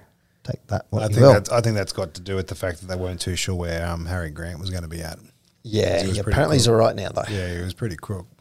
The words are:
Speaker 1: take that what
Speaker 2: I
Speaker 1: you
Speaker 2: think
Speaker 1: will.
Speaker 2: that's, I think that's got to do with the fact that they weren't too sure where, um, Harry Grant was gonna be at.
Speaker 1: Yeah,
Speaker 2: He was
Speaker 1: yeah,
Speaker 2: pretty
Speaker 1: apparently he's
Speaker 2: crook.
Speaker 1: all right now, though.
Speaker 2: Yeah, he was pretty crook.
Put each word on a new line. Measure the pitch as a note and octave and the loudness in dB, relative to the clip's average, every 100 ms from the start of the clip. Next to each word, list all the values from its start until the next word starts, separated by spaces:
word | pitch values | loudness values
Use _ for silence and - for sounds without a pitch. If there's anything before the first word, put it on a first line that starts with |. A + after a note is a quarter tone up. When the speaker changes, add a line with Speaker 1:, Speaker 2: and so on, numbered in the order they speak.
| _ _ _ _ | _ _ _ _
Speaker 1:
take | - - - | -12 -10 -6
that | G2+ - | -6 -4
what | G#2+ | -2
Speaker 2:
I | A2 | 0
Speaker 1:
you | |
Speaker 2:
think | G#2 | 8
Speaker 1:
will. | C3+ | 10
Speaker 2:
that's, | G#2 G2 | 10 6
I | A#2+ | 0
think | A2+ G#2+ | 2 0
that's | F#2+ | -2
got | - F2+ F#2+ | -4 -6 -8
to | |
do | F2+ F#2+ | -6 -6
with | F#2 | -6
the | - | -6
fact | F#2 D#2+ | -6 -6
that | F#2 | -8
they | F#2 | -6
weren't | F#2 F2+ | -6 -6
too | - F2 | -4 -4
sure | - F2+ | -2 -2
where, | F2 E2 E2+ | -2 -4 -4
um, | E2+ E2 | -6 -4
Harry | F2+ E2 | -6 -6
Grant | D2+ E2+ E2 | -8 -12 -10
was | F#2+ | -8
gonna | F#2 E2 | -8 -8
be | E2 | -10
at. | D#2+ E2 - _ _ _ | -12 -14 -18 _ _ _
Speaker 1:
Yeah, | A2 G#2+ G2 F2 | -4 0 2 2
Speaker 2:
He | F#2+ | 0
was | F2+ | -2
Speaker 1:
yeah, | |
Speaker 2:
pretty | - | 0
Speaker 1:
apparently | - D#3 C#3+ | 2 4 4
he's | A2+ | 6
Speaker 2:
crook. | A2+ | 6
Speaker 1:
all | A2+ | 4
right | G#2+ | 2
now, | F#2+ | -6
though. | - - | -6 -4
Speaker 2:
Yeah, | G2+ F2+ F2 | -4 -4 -4
he | |
was | F2+ - | -6 -6
pretty | A2+ E2 | -8 -8
crook. | - F#2+ F#2 _ | -10 -10 -10 _